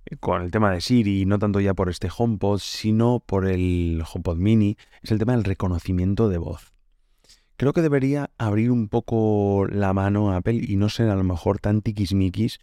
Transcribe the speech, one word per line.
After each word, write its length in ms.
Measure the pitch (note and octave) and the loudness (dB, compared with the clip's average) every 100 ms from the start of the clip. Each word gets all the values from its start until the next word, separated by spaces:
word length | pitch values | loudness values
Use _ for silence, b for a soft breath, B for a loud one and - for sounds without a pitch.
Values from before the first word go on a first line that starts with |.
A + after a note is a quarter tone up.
| - | -18
eh, 100 | - | -8
con 280 | - F2+ | -4 -2
el 80 | F2+ | -2
tema 200 | G#2+ G#2 | 2 2
de 80 | F2+ | 0
Siri, 460 | - B2 G#2 G2 F#2+ | 2 2 2 2 2
no 140 | G#2 | 2
tanto 200 | G#2 G2+ | 2 2
ya 140 | G2 | 0
por 160 | F#2+ F2+ | 0 -2
este 180 | F2 F#2 - | -2 -6 -2
HomePod, 440 | A#2 G#2 G2+ G2+ | -2 0 -2 -2
sino 640 | - - A2 G#2+ A#2 A#2+ - | -6 -4 0 2 2 0 -2
por 200 | F#2+ F#2+ | -2 0
el 560 | F#2 F2+ F2 E2+ E2 | 0 0 0 0 -2
HomePod 360 | D#2+ F2 F2+ E2+ | -4 -6 -4 0
Mini, 400 | G2+ A2+ G2+ A2 b b | 2 4 2 -2 b b
es 100 | - | -4
el 80 | A2 | -2
tema 140 | A2 | 0
del 100 | B2 | 0
reconocimiento 880 | G2 F#2+ F#2+ F2 - F2+ F#2 G2+ A2+ | -2 -2 -2 -2 -2 -2 0 0 0
de 80 | F2 | 0
voz. 340 | - D#2+ - _ _ _ _ _ b b b - | -6 -12 -16 _ _ _ _ _ b b b -2
Creo 160 | B2+ | 0
que 100 | F3 | 2
debería 480 | D#3+ C#3+ C3+ C#3+ C#3 - | 2 2 0 -2 -6 -4
abrir 320 | A2 G#2 A#2+ | -2 0 2
un 160 | B2 G#2 | 0 0
poco 800 | A#2+ - A2+ A2 G#2 G2+ G2 G2 | -2 0 0 2 2 2 2 0
la 240 | G2+ G2 | 0 0
mano 380 | G2 G2 G2+ G#2 | 2 2 2 2
a 60 | F2+ | 0
Apple 220 | G2+ A#2 - | 0 -2 -2
y 100 | G2 | 0
no 120 | G#2 | 0
ser 200 | - A2+ | 0 0
a 40 | F#2+ | 2
lo 80 | |
mejor 360 | F#2+ F2 G#2 G2 | 0 0 -2 0
tan 240 | G#2 G#2+ | 0 0
tiquismiquis 720 | A2+ G#2 F#2 G2 F#2+ G#2+ A2+ - | 0 -2 0 2 0 0 -4 -4